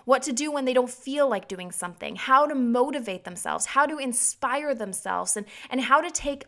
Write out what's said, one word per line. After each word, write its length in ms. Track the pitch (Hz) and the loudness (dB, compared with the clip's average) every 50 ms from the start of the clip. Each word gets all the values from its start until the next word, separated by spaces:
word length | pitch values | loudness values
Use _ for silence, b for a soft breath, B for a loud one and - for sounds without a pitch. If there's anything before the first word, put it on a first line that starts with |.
| B | B
what 160 | 233 262 - - | 2 4 4 2
to 120 | 311 247 | 0 -4
do 180 | 233 294 302 294 | -2 -2 -2 -2
when 140 | 285 262 | -2 0
they 80 | 254 254 | 2 2
don't 160 | 254 247 247 | 2 2 0
feel 360 | - - - 269 269 294 285 | -2 -12 -10 -6 0 2 2
like 220 | 269 220 196 196 - | 2 2 -2 -4 -6
doing 240 | 196 180 180 180 - | -10 -10 -10 -10 -8
something, 420 | - 180 180 175 - - - - | -8 -8 -8 -8 -8 -10 -10 -10
how 300 | 190 - 262 262 277 294 | -6 0 4 6 6 6
to 100 | 294 302 | 6 2
motivate 680 | 269 247 233 233 247 254 294 269 294 226 208 185 180 - | 0 2 2 4 4 2 2 0 -4 -4 -4 -8 -8 -8
themselves, 400 | 180 180 175 - - 76 - - | -12 -10 -8 -6 -4 -4 -4 -4
how 220 | - - 269 294 | -2 2 2 2
to 100 | 285 311 | 2 2
inspire 800 | 302 269 254 233 - - - - - - 247 254 285 302 294 269 | -4 -4 -2 -2 0 0 -2 -2 -2 -2 -2 -2 -2 -2 -2 -4
themselves, 600 | 226 214 190 185 - - 190 185 175 180 180 - | -4 -4 -8 -8 -8 -6 -4 -4 -2 -2 -2 -2
and, 120 | 214 202 B B B B B | -4 -4 B B B B B
and 100 | 247 262 | -4 -2
how 220 | 247 247 269 302 330 | 4 6 6 6 6
to 80 | 349 | 4
take 340 | 339 - - 285 285 277 - | -4 -4 -4 -4 -6 -6 -8